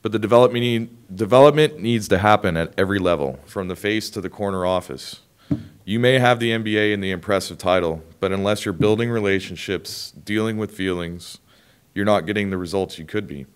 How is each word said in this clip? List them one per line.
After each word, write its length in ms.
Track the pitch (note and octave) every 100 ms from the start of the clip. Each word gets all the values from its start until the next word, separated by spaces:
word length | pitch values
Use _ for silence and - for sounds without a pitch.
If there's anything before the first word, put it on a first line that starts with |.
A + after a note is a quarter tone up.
But 120 | G#2+
the 60 | G#2+
development 440 | G#2+ A#2 B2+ A#2+
need-, 520 | A#2+ A#2 A#2 - _ F#2+
development 640 | G#2 B2+ C#3+ D3 D3+ D3+
needs 260 | G#2+ A#2 G2+
to 100 | F#2
happen 380 | G#2 G#2 G2 E2
at 180 | E2 -
every 220 | F#2+ G2+
level, 400 | F2+ E2 C#2 C2 -
from 220 | G2+ F#2
the 80 | F2
face 340 | G2+ G#2+ -
to 100 | G#2+
the 80 | F#2
corner 360 | - G2+ F#2+ F2+
office. 560 | F#2 - C2 - - _ _ _ - - -
You 160 | - A2
may 200 | B2 C3
have 200 | B2 A#2+
the 140 | A#2
M 100 | A2+
B 140 | G#2+ G#2
A 160 | G#2+
and 100 | G#2
the 80 | F#2+
impressive 460 | F2+ E2 G2 - E2
title, 460 | F#2 F#2 E2+ D#2+ D#2+ -
but 100 | F#2+
unless 320 | F#2+ G2 G#2
you're 100 | G#2
building 360 | E2+ G#2 A2 A#2+
relationships, 1040 | A#2 G2+ G2 F#2 F2 - F2+ - - -
dealing 460 | - F2 G#2+ A2 G#2+
with 140 | G#2
feelings, 680 | - F#2+ F2+ E2+ F2 - - _ _ _ _ _
you're 120 | - G2+
not 220 | G2+ E2
getting 240 | G#2 G2+
the 60 | F#2
results 420 | F2+ G2 F#2 -
you 40 |
could 240 | D#2+ G#2+ G2+
be. 200 | C#2+ C2